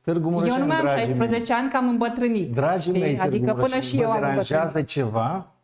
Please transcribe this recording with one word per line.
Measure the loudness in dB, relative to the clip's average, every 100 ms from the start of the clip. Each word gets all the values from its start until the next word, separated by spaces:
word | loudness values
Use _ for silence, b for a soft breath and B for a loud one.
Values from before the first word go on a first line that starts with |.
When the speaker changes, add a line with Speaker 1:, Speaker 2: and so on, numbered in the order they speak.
Speaker 1:
Târgu | -2 -2 0
Speaker 2:
Eu |
Speaker 1:
Mureșan, | 0 0 0
Speaker 2:
nu | 0
mai | 0
am |
Speaker 1:
dragii | 2 0 0
mei. | 0
Speaker 2:
șaisprezece | 0 0 0
ani, | -2 0
că | 0
am | 0
îmbătrânit, | 0 0 0 0 0 0
Speaker 1:
Dragii | 0 0 0
Speaker 2:
știi? | 0 0
Speaker 1:
mei, | 0
Târgu | 0 0
Speaker 2:
Adică | 2 0
până | 2
Speaker 1:
Mureșan, | 0 0
Speaker 2:
și | -2 0
Speaker 1:
vă |
Speaker 2:
eu | 2
am | 0
Speaker 1:
deranjează | 0 0 0 0
Speaker 2:
îmbătrânit. | 0 -2 -2
Speaker 1:
ceva? | -2 0 0 -2 -4 -8 _